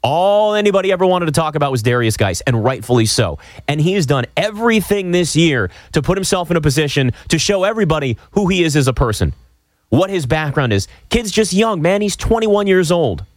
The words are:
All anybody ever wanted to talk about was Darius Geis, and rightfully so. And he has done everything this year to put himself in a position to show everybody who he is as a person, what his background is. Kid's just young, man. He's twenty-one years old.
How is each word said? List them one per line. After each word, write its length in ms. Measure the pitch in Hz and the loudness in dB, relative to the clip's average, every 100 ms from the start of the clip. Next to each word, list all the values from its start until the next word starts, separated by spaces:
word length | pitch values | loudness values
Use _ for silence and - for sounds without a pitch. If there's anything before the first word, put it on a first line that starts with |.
All 520 | 123 156 190 208 214 208 | 0 0 2 2 2 2
anybody 360 | 208 196 190 | 2 2 0
ever 140 | 185 185 | 0 2
wanted 220 | 180 170 | 2 0
to 40 | |
talk 220 | 147 156 | -2 -2
about 180 | 147 143 | -2 -2
was 120 | 127 | 0
Darius 340 | 113 123 117 107 | 0 0 0 0
Geis, 240 | 101 95 | -2 -2
and 220 | - 117 | -2 0
rightfully 420 | 110 135 107 123 110 | 0 -4 0 2 2
so. 320 | - 101 73 - - - | 0 -2 -4 -16 -14 -6
And 120 | 151 | -2
he 140 | 156 | 0
has 140 | 196 143 | 0 0
done 180 | 139 120 - | 0 -2 -4
everything 760 | 202 208 233 220 180 202 185 | -4 0 0 0 0 -2 0
this 240 | 175 170 156 | 0 0 2
year 340 | 165 131 92 - - | 2 0 -4 -8 -6
to 100 | - | -4
put 160 | 139 190 | 0 -2
himself 320 | 185 190 170 | 0 -2 0
in 80 | 170 | 0
a 40 | |
position 500 | 151 131 147 143 131 - - | 0 0 0 0 -2 -2 -4
to 100 | 160 | -2
show 260 | - 202 | 0 0
everybody 540 | 190 226 190 156 139 113 - | 0 0 0 0 -2 -6 -4
who 160 | - 190 | -2 0
he 160 | 190 | 2
is 120 | 165 147 | 2 2
as 120 | 131 | 0
a 60 | |
person, 400 | 123 123 104 78 - _ _ _ _ _ | 0 -2 0 -4 -6 _ _ _ _ _
what 200 | 127 190 | 0 0
his 160 | 196 131 | -2 -2
background 480 | 156 156 139 127 | -2 0 -2 0
is. 140 | 101 - - - | 0 -2 -14 -4
Kid's 220 | 233 220 | -4 -2
just 220 | 190 214 | 0 0
young, 300 | 180 226 190 | 2 0 0
man. 180 | 156 202 | 0 0
He's 140 | 208 - | -2 -4
twenty-one 500 | - 226 220 208 202 | 0 0 2 2 4
years 260 | 185 165 | 2 2
old. 320 | 175 147 117 - | 2 0 -2 -10